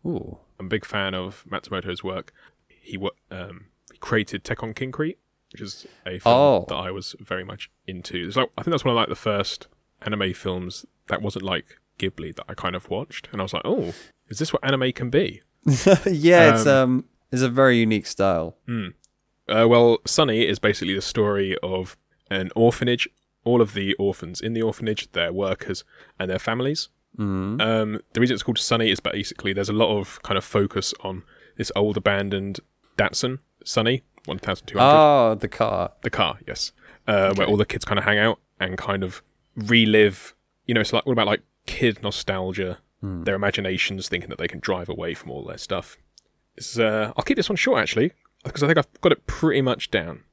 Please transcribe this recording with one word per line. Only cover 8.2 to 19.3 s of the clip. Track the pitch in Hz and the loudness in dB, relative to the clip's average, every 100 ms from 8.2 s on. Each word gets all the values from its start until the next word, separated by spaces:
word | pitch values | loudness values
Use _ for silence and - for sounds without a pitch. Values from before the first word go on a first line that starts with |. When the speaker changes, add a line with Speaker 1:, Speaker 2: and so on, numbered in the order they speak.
| 87 | -4
Speaker 2:
It's | 120 | -2
like, | 127 - | -2 -4
I | |
think | - | -2
that's | 160 | 0
one | 135 | 2
of, | 117 | 2
like, | 110 | 0
the | - | -2
first | - 101 95 - - _ _ _ | -2 -2 -4 -8 -16 _ _ _
anime | 107 104 95 | -6 -2 -4
films | 87 92 90 90 - - _ _ | -4 -6 -6 -8 -12 -18 _ _
that | 110 | -4
wasn't, | 104 - | -4 -6
like, | 95 90 - - _ - | -4 -6 -6 -20 _ -8
Ghibli | 95 - 82 - | -8 -6 -12 -12
that | - | -14
I | |
kind | 101 92 90 | -8 -6 -6
of | - | -6
watched, | 98 - - - | -8 -8 -16 -12
and | 104 | -8
I | |
was | 95 | -6
like, | - | -4
"Oh, | - 247 - - - _ _ | -2 -2 -4 -8 -18 _ _
is | 104 | -6
this | 156 | -2
what | - | -2
anime | 135 135 131 | 0 0 0
can | - 127 | -2 0
be?" | 123 98 - _ _ | 0 0 -6 _ _
Speaker 1:
<laughs> | 147 131 - 185 202 | 2 4 6 6 4
Yeah, | 165 160 175 160 | 4 8 10 10
it's, | 110 110 | 8 6
Speaker 2:
Um, | 135 127 127 | 6 4 2
Speaker 1:
um, | - _ _ | -2 _ _
it's | 127 | 0
a | 127 | 0
very | 123 135 120 | 6 6 6
unique | 113 107 - | 4 2 -2
style. | - 98 85 82 - - | 0 2 2 -2 -10 -8
Speaker 2:
Hmm. | 117 92 - _ _ _ | -8 -8 -14 _ _ _